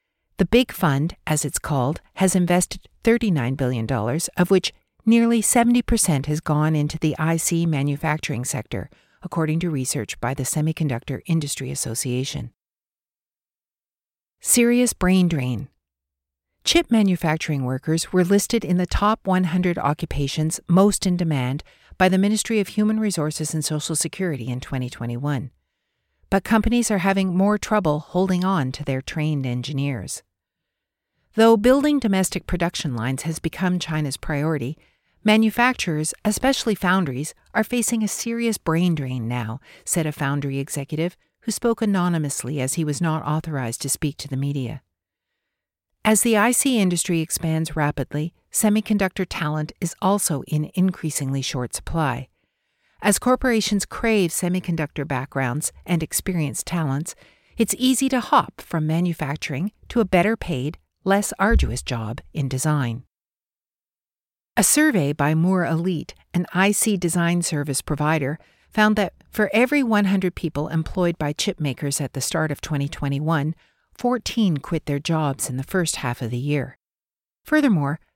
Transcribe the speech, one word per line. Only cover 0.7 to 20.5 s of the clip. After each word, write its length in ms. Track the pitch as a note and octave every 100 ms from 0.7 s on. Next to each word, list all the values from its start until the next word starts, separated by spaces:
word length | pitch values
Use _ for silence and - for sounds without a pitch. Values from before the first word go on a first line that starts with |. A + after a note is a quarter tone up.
Fund, 440 | - E3 C#3 D#3+ - -
as 180 | D3+
it's 140 | D3+ -
called, 420 | - C#3+ B2+ E3 _
has 200 | - F#3+
invested 540 | F#3 F3 F3+ - - - _
thirty-nine 520 | A3+ A#3 A3 D#3 A#2+ C#3
billion 280 | B2+ B2
dollars, 440 | A2+ B2 A2+ D#3 - -
of 140 | F3+
which 220 | F#3+ - - _ _ A3
nearly 360 | A#3 A#3 A#3
seventy 400 | - A#3+ A#3 A#3+
percent 440 | - A#3 - C#3+ C#3
has 140 | D#3
gone 340 | - D3+ D#3
into 240 | D#3 D3 -
the 160 | D#3 -
I 180 | D#3+ E3
C 300 | - E3+ E3+
manufacturing 800 | D3 C#3+ C#3 D#3 D#3 - A#2+ B2+
sector, 420 | - - G#2+ - _ _ _
according 380 | E3+ E3+ D#3 D#3+
to 100 | F3
research 480 | C#3+ B2+ C3+ G2+ -
by 120 | A#2+
the 120 | C3+
Semiconductor 760 | B2+ D#3 D#3 - D3+ A#2 - C3 -
Industry 440 | D#3+ C#3+ - C3
Association. 800 | C#3 - A#2 B2+ B2 C3+ C#3+ A#2+ _ _ _ _ _ _ _ _ _ _ _ _ _ _ _ _ _ _ _
Serious 540 | - B3 A#3 A#3+ B3
brain 340 | - F3+ F#3 F3
drain. 400 | D#3 B2+ A#2+ B2+ _ _ _ _ _ _ _ _ _
Chip 260 | - E4+ -
manufacturing 760 | A3+ G3 F3 E3 D#3 - C#3 B2+
workers 440 | C3 - E3 -
were 140 | F#3
listed 400 | F3+ G3+ - A#3
in 140 | F3 F3+
the 80 | F3+
top 400 | - G#3 A3 F#3+
one 180 | F#3
hundred 320 | F3+ F3+ F3+ F3
occupations 840 | C#3+ D#3 D#3+ D3 C#3 - D#3